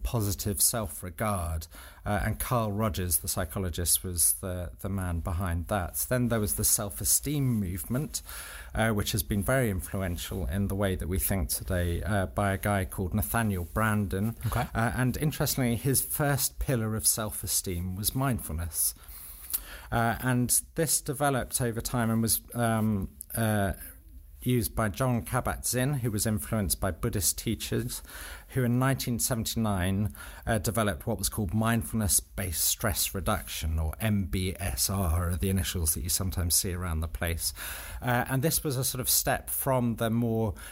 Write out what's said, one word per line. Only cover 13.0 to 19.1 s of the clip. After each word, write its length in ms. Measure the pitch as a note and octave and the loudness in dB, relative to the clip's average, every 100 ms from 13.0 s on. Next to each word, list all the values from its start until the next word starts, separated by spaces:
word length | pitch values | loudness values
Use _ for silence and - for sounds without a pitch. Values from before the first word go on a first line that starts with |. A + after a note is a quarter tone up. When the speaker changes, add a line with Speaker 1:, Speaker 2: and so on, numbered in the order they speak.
| F#2 | -2
Speaker 1:
Nathaniel 540 | G#2+ - A#2 A2 F#2+ E2+ | 0 0 2 2 0 -2
Branden. 640 | - A2 G#2 G2 F#2+ G#2+ - A#2 | 0 2 2 2 0 0 -2 -2
Speaker 2:
Okay. 200 | A#2+ B2 | -2 0
Speaker 1:
Uh, 180 | A#2 A2+ G#2+ | 0 0 2
and 200 | B2+ A#2+ | 0 2
interestingly, 580 | D3+ C3 D3+ - A#2+ | -2 0 0 2 2
his 260 | A#2 C#3+ B2+ | 2 2 2
first 600 | - - D3 C#3 - - | 0 0 2 2 0 -2
pillar 340 | - B2+ A2 | 0 0 0
of 120 | A2 - | 2 2
self-esteem 920 | - G#2+ - G2+ - - F2 F#2 F#2 | 0 -2 -4 -2 -2 -2 -2 -2 -2
was 180 | G#2 | -2
mindfulness. 800 | C3 C3+ A#2 - D#2+ E2+ - - - - | 0 0 0 -2 -4 -4 0 -2 -2 -14